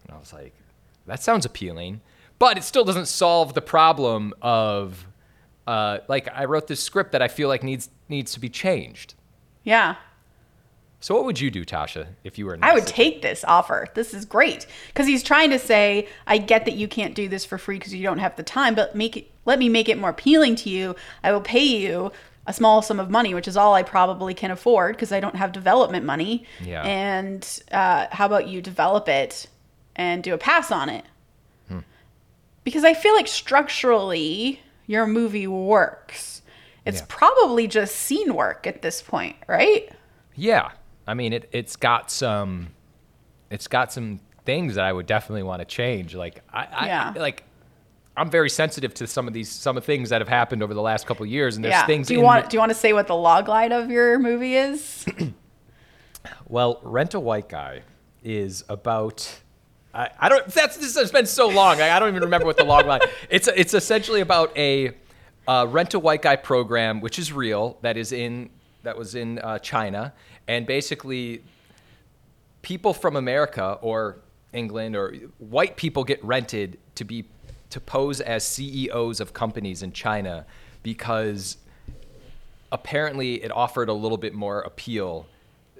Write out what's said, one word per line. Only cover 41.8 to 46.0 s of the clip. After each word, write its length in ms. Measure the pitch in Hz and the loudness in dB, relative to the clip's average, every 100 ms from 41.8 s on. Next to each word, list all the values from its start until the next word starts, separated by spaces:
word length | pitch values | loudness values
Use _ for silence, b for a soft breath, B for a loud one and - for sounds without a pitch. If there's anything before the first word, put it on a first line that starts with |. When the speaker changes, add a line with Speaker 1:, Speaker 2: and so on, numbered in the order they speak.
| 123 120 - | 0 0 -2
Speaker 1:
some, 580 | - 127 104 98 90 85 - _ _ _ _ _ _ _ | -4 -2 -2 -4 -6 -10 -16 _ _ _ _ _ _ _
it's 180 | 104 - | -14 -4
got 240 | 127 127 | -2 -2
some 280 | 127 113 101 - _ - | -6 -8 -10 -14 _ -4
things 300 | 147 165 98 | -4 -2 -2
that 100 | 95 | -2
I 80 | |
would 140 | 92 85 | -2 -2
definitely 360 | 107 - 107 | -2 -2 -8
wanna 220 | 95 90 87 | -8 -8 -8
change. 500 | - 120 110 | -4 -4 -4